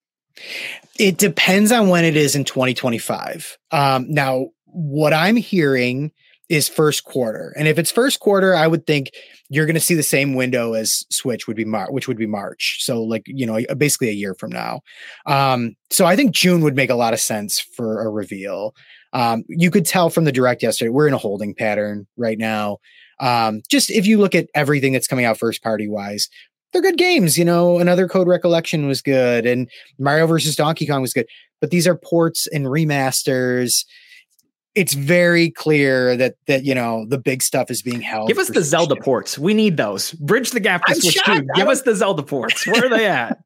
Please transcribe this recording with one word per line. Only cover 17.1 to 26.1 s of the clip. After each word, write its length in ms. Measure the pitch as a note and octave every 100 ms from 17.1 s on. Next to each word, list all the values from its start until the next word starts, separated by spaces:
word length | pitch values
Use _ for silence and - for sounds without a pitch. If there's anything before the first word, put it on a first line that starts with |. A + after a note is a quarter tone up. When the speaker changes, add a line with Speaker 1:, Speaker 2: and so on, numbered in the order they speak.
Speaker 1:
of 60 | A2
sense 400 | - A2 G#2 -
for 440 | - - A2+ G#2+
a 60 | A2
reveal. 640 | G#2 F#2+ G2 G2 F#2 G#2+ - - - _
Um, 300 | C3 A#2 A2+ -
you 240 | E3+ F3
could 140 | G#3 D#3+
tell 240 | F#3+ E3+
from 160 | E3 D#3
the 60 |
Direct 300 | B2+ B2+ A#2+
yesterday, 280 | A#2 - A#2
we're 180 | C3 D3+
in 60 |
a 60 | C3
holding 360 | G#2+ G2 G#2 F#2+
pattern 520 | A2 G#2 G#2 G#2 G2+ -
right 200 | A#2 A2
now. 420 | A2 G#2+ G#2 G2+ _ - _ -
Um, 420 | B2+ A#2+ A2+ G#2+ -
just 200 | C#4+ -
if 160 | A3+ G3
you 120 | G#3+
look 180 | G3 F3
at 140 | -
everything 400 | D3 C#3 D3 C3
that's 140 | C3 -
coming 180 | C3 A#2+
out 120 | A2+
first 260 | A#2 -
party 240 | A2+ G#2+ G#2
wise, 400 | G#2 G2+